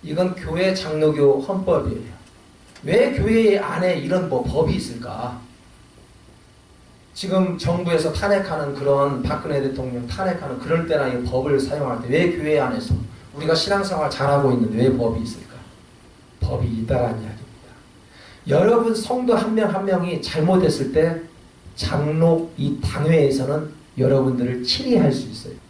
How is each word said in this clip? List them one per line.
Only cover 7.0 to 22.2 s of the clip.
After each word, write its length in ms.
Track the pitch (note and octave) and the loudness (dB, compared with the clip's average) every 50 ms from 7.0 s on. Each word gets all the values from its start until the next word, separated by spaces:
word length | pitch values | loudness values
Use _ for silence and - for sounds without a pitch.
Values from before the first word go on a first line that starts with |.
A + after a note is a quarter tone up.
| _ - - | _ -20 -14
지금 440 | - - F3+ F3+ F#3+ F#3 F#3 E3 - | -10 -6 0 2 2 2 2 0 -2
정부에서 540 | - E3+ E3+ F3 F3+ E3+ E3+ D#3+ D#3+ D#3 D3+ | -2 -2 -2 0 0 0 0 0 0 0 -2
탄핵하는 640 | - - G3+ G3+ F#3+ G3 - D#3+ D3+ D3 C#3+ C#3 | 0 0 2 2 2 0 -2 -4 -4 -4 -6 -6
그런 480 | C#3 C#3 C#3+ C#3 C#3 C#3 C#3+ C#3 B2 B2 | -4 0 2 4 4 2 2 0 -2 -2
박근혜 380 | - - - - - D3 C#3 | -4 -4 -4 -4 -2 -2 -2
대통령 460 | C3+ C3+ C3 C3 C3 B2+ B2 B2 A#2+ | -2 -2 -4 -4 -6 -6 -6 -8 -8
탄핵하는 520 | - - F#3+ F#3+ F#3 E3+ - - C3+ B2 - | -8 -6 -4 -2 -2 -2 -4 -6 -8 -8 -8
그럴 280 | - D#3+ E3 E3 E3 - | -4 -2 0 0 0 0
때나 200 | D#3+ D3 C#3 B2+ | 0 0 0 0
이 140 | B2 B2 B2 | -2 -4 -4
법을 360 | - B2 B2+ C3+ D3 C#3+ C3+ | -2 -2 -2 0 2 2 2
사용할 400 | C3+ - C#3+ D3 C#3+ B2+ A#2+ A#2+ A#2+ | 2 0 -2 -4 -2 -4 -4 -6 -4
때 60 | A#2+ | 0
왜 280 | C3+ D#3+ F3+ F3 E3+ | 2 2 2 2 0
교회 220 | F3 D3+ D3+ D3+ D3 | 0 0 2 2 2
안에서 360 | C3+ B2 A#2+ A#2+ A#2+ - - - - - - - - - - | 2 0 -2 -4 -2 -2 -2 -2 -2 -8 -14 -18 -20 -18 -12
우리가 200 | C#3+ D3+ D#3+ D#3+ | -6 0 0 0
신앙생활 560 | D#3+ - G3 G3+ G3 F#3+ F#3+ F#3 D#3 D3+ C#3 | 0 2 0 0 0 0 -2 -2 -2 -2 -2
잘하고 420 | - - C#3 C#3 C#3+ C#3+ C#3 C3 B2 | -2 -2 0 2 2 4 4 2 2
있는데 260 | A#2+ A2+ G#2 G#2+ A2+ | 2 0 0 2 2
왜 180 | B2 C3+ B2+ | 2 4 4
법이 240 | A#2+ A#2 A2+ - - - | 2 0 0 -2 -2 -4
있을까? 300 | - - - - - - - - - - - - - - - - - - - - - - - | -6 -8 -12 -16 -18 -18 -20 -20 -20 -20 -20 -20 -20 -20 -20 -20 -20 -20 -20 -20 -20 -10 -6
법이 260 | - - B2+ B2 B2 | -4 -4 -2 -2 -2
있다라는 480 | A#2 A2 A2 A2+ - C#3 B2 A#2+ A#2 A2+ A2 | -2 -2 -4 -2 -2 0 0 0 -2 -2 -6
이야기입니다. 220 | G#2+ G#2 - - - - - - - - - - - - - - - - - - - - - - - - | -8 -12 -12 -14 -16 -18 -20 -20 -20 -20 -20 -20 -20 -20 -20 -20 -20 -20 -20 -20 -20 -20 -20 -16 -4 0
여러분 460 | C#3 D#3 F#3 A3 A#3 A#3 A3+ A3+ A3+ | 2 4 4 6 4 4 4 2 0
성도 420 | A3 G#3+ - B3 B3+ B3 B3 A3+ | -2 -2 -2 -2 -2 2 2 2
한 180 | - - G#3+ A3 | 2 2 0 0
명 180 | A3 G#3+ F#3+ - | 0 0 0 0
한 120 | F#3 G3 | -2 0
명이 380 | G3 F#3 E3+ F3 F3+ E3 - - | 0 0 0 0 -2 -4 -6 -6
잘못했을 680 | - - E3 D#3 F3 F#3 F#3 E3 D3 - - C3+ - - | -6 -2 0 2 4 4 4 4 2 0 0 -4 -2 2
때 280 | D#3 D#3+ E3+ E3 - - - - - - - - - - - - | 2 2 2 0 -4 -8 -12 -18 -20 -20 -20 -20 -20 -20 -20 -12
장로 760 | - - - - D3 D3 D3+ D#3 D#3+ | -8 -6 -4 -2 -2 0 0 2 2